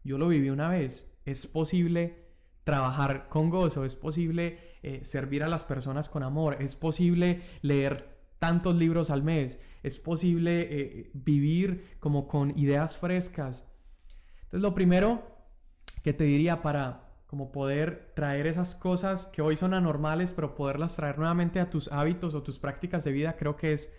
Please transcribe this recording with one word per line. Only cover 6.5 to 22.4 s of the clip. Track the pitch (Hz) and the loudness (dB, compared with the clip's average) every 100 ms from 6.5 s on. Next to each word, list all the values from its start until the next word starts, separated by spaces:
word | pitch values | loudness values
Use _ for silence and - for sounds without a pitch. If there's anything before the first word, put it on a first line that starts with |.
| 139 | 0
es | 135 - | -4 -4
posible | 160 156 175 175 175 175 - - | -2 2 4 4 2 0 -4 -4
leer | 143 143 139 135 - - - - | 0 2 2 -2 -8 -20 -20 -4
tantos | 165 170 180 170 | 2 2 4 4
libros | 165 165 156 | 4 4 2
al | 139 | 2
mes, | 147 165 131 127 - - | 2 2 0 -4 -16 -12
es | 139 - | -10 -8
posible, | 160 165 180 170 170 170 170 | -4 0 2 4 2 2 0
eh, | 147 139 - - | -4 -6 -8 -14
vivir | 139 127 147 143 165 190 180 - - | -4 2 4 4 4 2 -2 -8 -6
como | 151 143 139 | -2 0 0
con | 147 143 147 | 0 0 2
ideas | 143 143 160 - | 2 4 0 -4
frescas". | 175 180 180 - 135 127 - - - - - - - - | -2 -2 -2 -6 -8 -8 -16 -20 -20 -20 -20 -20 -20 -20
Entonces, | - 180 | -8 -2
lo | 202 | 0
primero | 185 180 180 208 233 - - - - - - - - | 4 6 6 4 2 -4 -20 -20 -20 -20 -20 -16 -6
que | - | -2
te | 143 | 2
diría | 151 143 165 165 | 4 4 4 2
para | 156 143 131 123 - - - | 0 -2 -2 -6 -14 -20 -12
como | 143 135 | -10 -8
poder | 139 139 143 160 175 - - | -4 0 0 0 -4 -10 -4
traer | 143 139 156 | -2 0 0
esas | 165 180 | 0 -2
cosas | - 180 180 190 185 - | -2 0 0 0 -4 -4
que | - | -2
hoy | 156 156 | 0 2
son | 185 | 2
anormales, | 190 175 143 151 160 180 | 2 2 2 0 0 0
pero | 175 151 - | -2 -6 -2
poderlas | 139 139 165 - | -2 -2 -4 -2
traer | 147 139 | -4 0
nuevamente | 165 170 170 185 | 0 2 2 0
a | 180 | 0
tus | 156 - | -2 -2
hábitos | 143 151 175 175 | 0 0 0 -2
o | 147 | -4